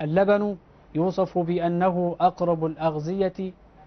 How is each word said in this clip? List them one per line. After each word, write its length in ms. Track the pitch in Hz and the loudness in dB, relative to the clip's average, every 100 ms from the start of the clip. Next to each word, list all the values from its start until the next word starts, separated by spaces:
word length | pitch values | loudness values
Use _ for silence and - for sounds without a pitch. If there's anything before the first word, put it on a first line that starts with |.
"اللبن 560 | 151 170 196 208 208 190 - - - | -2 2 4 2 0 -6 -14 -20 -8
يوصف 440 | 156 185 180 180 180 | -2 0 0 -2 0
بأنه 800 | 170 175 170 175 185 175 175 - | -2 0 0 2 2 2 -2 2
أقرب 440 | 180 - 175 160 | 0 2 0 0
الأغذية 880 | 160 151 160 151 156 196 190 185 190 - - - | -2 -2 -2 -2 -4 -2 -2 -2 -10 -10 -20 -20